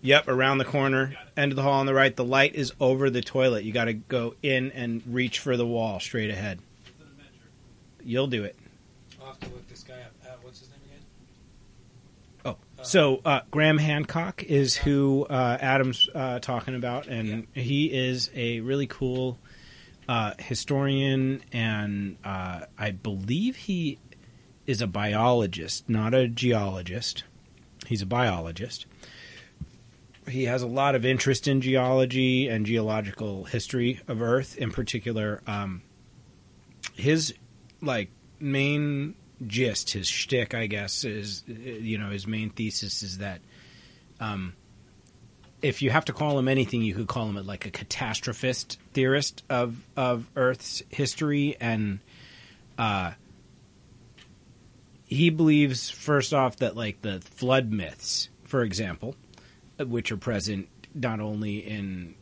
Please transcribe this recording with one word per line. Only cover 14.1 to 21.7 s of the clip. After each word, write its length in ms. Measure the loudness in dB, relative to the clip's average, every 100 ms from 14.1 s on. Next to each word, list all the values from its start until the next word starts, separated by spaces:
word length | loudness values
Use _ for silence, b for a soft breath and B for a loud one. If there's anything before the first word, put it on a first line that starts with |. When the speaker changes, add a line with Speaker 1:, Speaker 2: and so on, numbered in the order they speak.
| -4 -4 -8
Speaker 1:
is 340 | 2 4 4 2
Speaker 3:
Yeah. 60 |
Speaker 1:
who, 440 | 2 4 4 4 2
uh, 260 | 2 2 2
Adam's, 480 | 2 4 2 -2 -8
uh, 240 | -4 -4 -4
talking 340 | -4 -4 -4
about, 320 | -4 -2 -4 -4
and 400 | -4 -4 -4 -6
Speaker 3:
Yeah. 80 | -6
Speaker 1:
he 240 | 0 0 2
is 420 | 0 -2 -2 -4
a 260 | -4 -4 -2
really 260 | -2 -2 -2
cool, 500 | -2 -2 0 -2 -4 B B B B B B -2
uh, 260 | 0 0 -4
historian, 1000 | -6 -6 -2 0 2 2 2 2 0 -2 -6
and, 680 | -2 -2